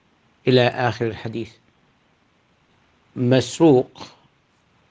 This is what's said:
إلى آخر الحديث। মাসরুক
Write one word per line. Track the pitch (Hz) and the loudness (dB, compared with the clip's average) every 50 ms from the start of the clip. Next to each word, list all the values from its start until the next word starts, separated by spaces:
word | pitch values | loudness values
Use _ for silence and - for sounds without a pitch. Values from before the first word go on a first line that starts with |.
| _ _ _ _ _ _ _ _ _ 135 | _ _ _ _ _ _ _ _ _ 2
إلى | 127 127 120 120 | 2 4 2 2
آخر | - 131 123 120 107 - 117 | -2 -2 -4 -4 -4 -4 -6
الحديث। | 113 104 - - 113 110 117 110 - - _ _ _ _ _ _ _ _ _ _ _ _ _ _ _ _ _ _ _ _ _ _ _ _ _ _ _ _ _ _ _ _ | -8 -8 -10 -14 -12 -10 -10 -12 -12 -16 _ _ _ _ _ _ _ _ _ _ _ _ _ _ _ _ _ _ _ _ _ _ _ _ _ _ _ _ _ _ _ _
মাসরুক | 127 123 123 131 127 - - - - 165 160 131 127 - - _ - - - - _ _ _ _ _ _ _ _ _ _ _ _ _ _ _ | -4 -2 0 2 0 0 -2 -2 2 4 4 4 4 2 -2 _ -20 -20 -20 -20 _ _ _ _ _ _ _ _ _ _ _ _ _ _ _